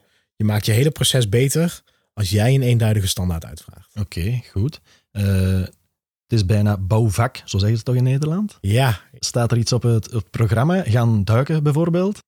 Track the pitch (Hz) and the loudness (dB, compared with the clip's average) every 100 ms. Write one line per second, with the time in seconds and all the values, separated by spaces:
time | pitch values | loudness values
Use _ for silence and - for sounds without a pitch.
0 | _ _ _ - 107 104 113 110 151 - | _ _ _ -4 -2 -2 0 0 0 0
1 | 127 131 107 120 135 156 170 - - _ | -2 0 0 0 0 0 -2 -4 -16 _
2 | _ - 92 104 113 135 123 117 110 107 | _ -6 -2 2 2 2 2 2 2 0
3 | 95 - 90 82 - 82 - - - 104 | 0 -2 -4 -4 -8 -16 -20 -20 -14 -10
4 | 101 87 92 123 - 95 131 - _ _ | -8 -6 -4 -4 -6 -4 -4 -6 _ _
5 | _ 101 98 95 92 92 90 - _ _ | _ -2 0 2 2 0 -4 -10 _ _
6 | _ _ _ 117 90 107 104 101 95 110 | _ _ _ -2 2 2 2 0 0 0
7 | 117 95 117 - - 98 101 113 - 123 | 2 0 -2 -4 -6 -2 0 0 -2 0
8 | 127 135 151 175 208 - 98 113 131 95 | 0 0 -2 -2 -4 -6 -2 2 2 0
9 | - - - 123 117 117 110 120 120 113 | -8 -12 -6 -2 0 0 0 0 2 0
10 | - 117 - - 113 113 147 190 135 123 | -2 -6 -6 -2 0 2 2 0 2 2
11 | 117 110 95 113 143 156 151 147 170 170 | 2 2 2 2 2 0 0 0 0 0
12 | 190 208 | 0 -4